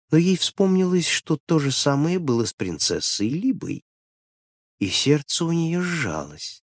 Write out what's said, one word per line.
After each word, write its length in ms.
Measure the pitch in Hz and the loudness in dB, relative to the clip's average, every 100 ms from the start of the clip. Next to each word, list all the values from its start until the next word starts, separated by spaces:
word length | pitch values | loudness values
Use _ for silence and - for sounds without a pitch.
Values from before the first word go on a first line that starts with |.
| - | 0
но 80 | 156 | 2
ей 180 | 175 185 | 4 2
вспомнилось, 680 | - - 196 185 185 180 160 | 0 0 2 2 2 0 0
что 320 | - - 156 - | -2 -2 -4 0
то 120 | 160 | 2
же 140 | 139 | 2
самое 460 | - 147 139 156 180 | 0 2 2 2 0
было 260 | 151 117 | 0 0
с 80 | 110 | 0
принцессой 760 | - 95 78 - 78 - - 104 | -4 -6 -2 -2 0 -2 -2 -2
Либой, 560 | 160 254 196 - - _ _ _ _ _ _ _ _ _ - | -2 -2 -2 -6 -10 _ _ _ _ _ _ _ _ _ -6
и 100 | 98 | -2
сердце 560 | - 131 147 - - | 0 2 2 0 -2
у 80 | 165 | 0
неё 280 | 170 165 175 | 0 0 -2
сжалось. 800 | 180 170 117 78 71 76 - - _ | -4 -4 -4 -6 -8 -12 -14 -14 _